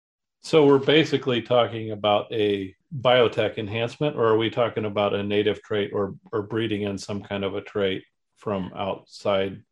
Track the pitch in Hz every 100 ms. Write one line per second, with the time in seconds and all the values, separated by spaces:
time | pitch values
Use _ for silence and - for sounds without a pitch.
0 | _ _ _ _ - 160 143 139 139 147
1 | 156 139 135 120 110 123 113 113 110 107
2 | 104 104 - 117 104 101 95 - _ 151
3 | 120 127 113 - 107 - 104 113 120 -
4 | 151 147 113 110 113 117 117 - 107 104
5 | 101 101 101 104 107 98 - 107 101 107
6 | 98 - - 113 104 113 113 101 101 98
7 | - 101 98 101 98 101 - 107 98 95
8 | - _ _ _ - 101 90 - 98 -
9 | _ - 107 98 95 95 _